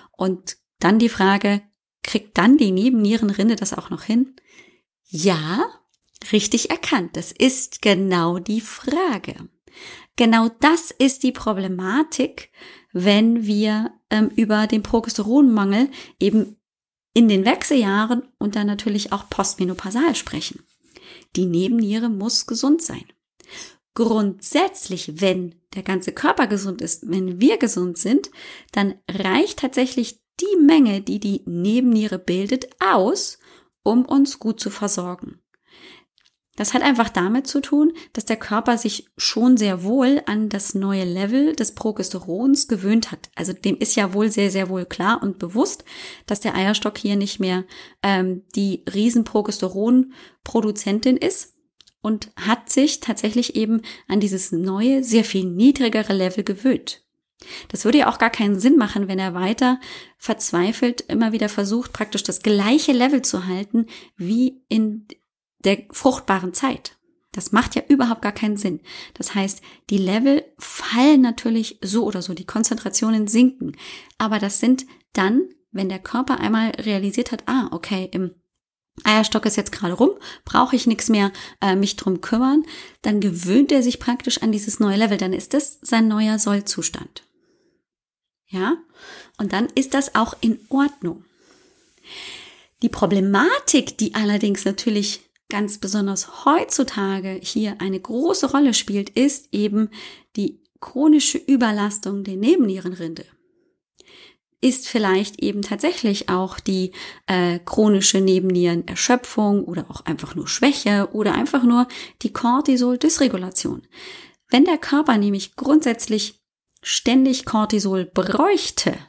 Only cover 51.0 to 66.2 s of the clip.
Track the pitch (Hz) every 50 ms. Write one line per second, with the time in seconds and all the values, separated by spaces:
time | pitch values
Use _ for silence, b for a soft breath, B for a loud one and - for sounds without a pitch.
51 | - 262 254 - - 349 381 - - - _ _ _ _ _ _ - - _ _
52 | _ 214 220 208 - - _ - 180 190 226 - - - - - 269 302 - -
53 | - - 214 - - 220 214 240 240 - - - 220 214 226 220 226 B B B
54 | B B 185 208 214 202 190 185 - - - 165 175 190 190 196 220 247 269 269
55 | 262 233 226 226 220 220 - 196 185 185 175 175 226 262 277 277 262 226 214 220
56 | 214 - 196 196 185 185 185 - 202 - 202 185 214 262 247 - - - - -
57 | _ _ _ _ _ _ _ _ B B B B B B - - - 208 247 302
58 | 269 208 - - - 233 233 - 220 202 202 190 196 254 302 330 226 202 - 208
59 | 202 185 196 185 190 190 170 180 185 185 226 - 262 254 254 254 B B B B
60 | B B B B - - 220 214 - - - 170 175 196 226 - - 240 240 240
61 | - - - 214 233 226 214 220 214 208 208 - 202 196 214 233 247 - - -
62 | 214 208 - 196 - - - - - 214 214 202 196 208 247 311 - - 277 247
63 | 240 262 294 262 262 - - 190 180 185 185 185 202 202 - 233 226 226 B B
64 | B B B _ 175 175 214 233 254 254 262 - _ _ 220 220 220 214 208 220
65 | 214 _ - _ _ _ _ _ _ _ _ _ - 196 202 - - _ - -
66 | - 262 254 262